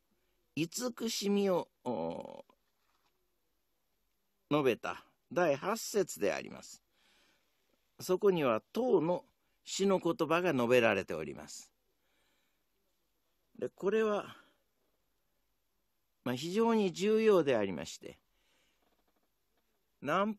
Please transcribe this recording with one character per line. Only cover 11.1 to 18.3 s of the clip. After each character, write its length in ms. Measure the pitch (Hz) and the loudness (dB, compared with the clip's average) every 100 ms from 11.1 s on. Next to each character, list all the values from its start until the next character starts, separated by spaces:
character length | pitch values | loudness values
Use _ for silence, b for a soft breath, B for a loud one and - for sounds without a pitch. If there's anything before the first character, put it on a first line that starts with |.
お 100 | 82 | -6
り 120 | 76 | -6
ま 120 | 71 76 | -10 -14
す。 240 | - - _ _ _ _ _ _ _ _ _ _ _ _ _ _ _ _ _ _ - | -16 -20 _ _ _ _ _ _ _ _ _ _ _ _ _ _ _ _ _ _ -10
で、 100 | - | -10
こ 220 | - 190 | -6 -2
れ 120 | 220 | 0
は、 320 | 220 202 - - B B _ _ _ _ _ _ _ _ _ _ _ _ _ _ _ _ | 0 -2 -6 -14 B B _ _ _ _ _ _ _ _ _ _ _ _ _ _ _ _
ま 80 | 123 | -6
あ、 20 | |
非 180 | 123 160 | -6 -4
常 220 | 196 226 | 0 2
に 160 | 226 196 | 2 2
重 320 | 160 202 220 | 0 0 2
要 220 | 220 190 | 6 6
で 100 | 139 | 4
あ 80 | 120 | 2
り 120 | 101 | 0
ま 100 | 82 | -4
し 160 | 78 - | -8 -12
て、 180 | - - _ | -16 -20 _